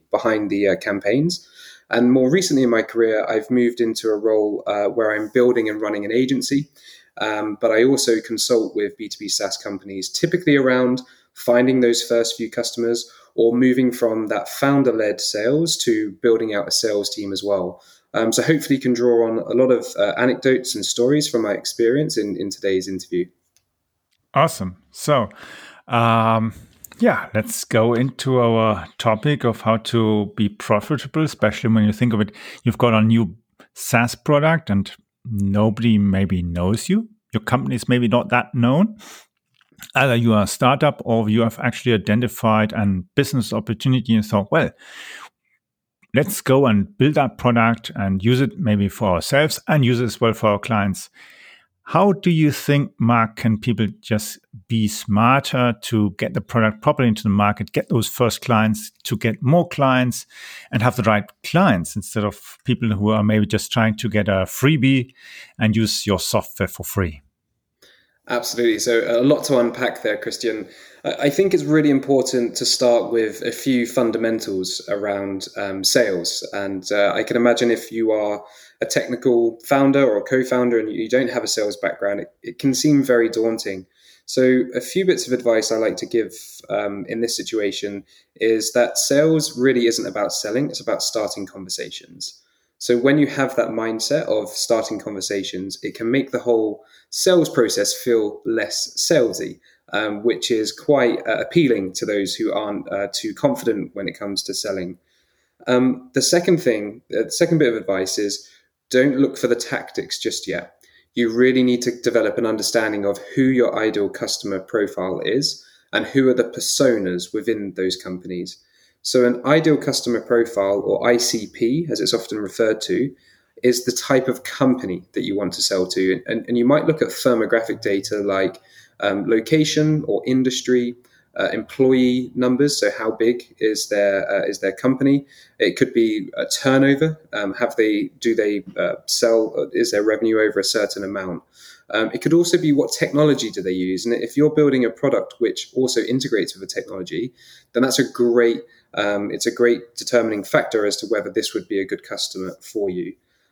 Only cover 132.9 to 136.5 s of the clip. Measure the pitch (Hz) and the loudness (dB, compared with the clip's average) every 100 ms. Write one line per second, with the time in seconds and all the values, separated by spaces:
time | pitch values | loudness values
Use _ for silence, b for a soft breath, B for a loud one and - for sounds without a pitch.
132.9 | - 110 - 113 120 - - 110 104 - | -2 -4 0 2 0 -4 -2 -2 -2 -2
133.9 | 104 101 98 - 98 - 101 98 - 127 | 0 2 0 0 -2 -2 -2 -4 -2 -2
134.9 | 135 139 139 - b b b 101 - 131 | 2 2 2 0 b b b 0 2 0
135.9 | 117 113 107 95 - - | 2 0 0 -6 -8 -6